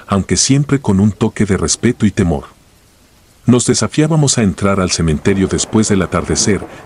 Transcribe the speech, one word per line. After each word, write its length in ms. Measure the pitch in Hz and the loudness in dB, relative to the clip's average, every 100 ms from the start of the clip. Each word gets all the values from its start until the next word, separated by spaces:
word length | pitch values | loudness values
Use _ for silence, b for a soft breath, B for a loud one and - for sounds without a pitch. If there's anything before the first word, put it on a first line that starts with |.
| - | -2
aunque 300 | 98 - 87 | -2 0 -2
siempre 420 | - 139 147 139 | 2 0 0 -2
con 200 | - 95 | 0 2
un 120 | 107 | 2
toque 340 | - 110 - 101 | 2 -4 -2 -2
de 120 | - | 0
respeto 480 | 85 - 117 120 107 | -2 -2 -2 0 -2
y 60 | |
temor. 340 | - 87 71 - - _ _ _ _ _ _ _ _ - | 0 0 -2 -6 -20 _ _ _ _ _ _ _ _ 2
Nos 200 | 123 - | 2 2
desafiábamos 720 | 120 107 - 151 165 139 - | 0 -2 0 0 2 2 2
a 60 | |
entrar 360 | 101 82 101 95 | 0 0 -2 0
al 120 | 92 | -2
cementerio 560 | - 82 76 107 98 92 | 0 -2 0 0 0 0
después 420 | 85 - 110 107 | -2 -2 0 2
del 120 | 101 | 0
atardecer, 640 | 82 87 - 73 - 90 - B | 0 -2 -2 -2 0 -2 -4 B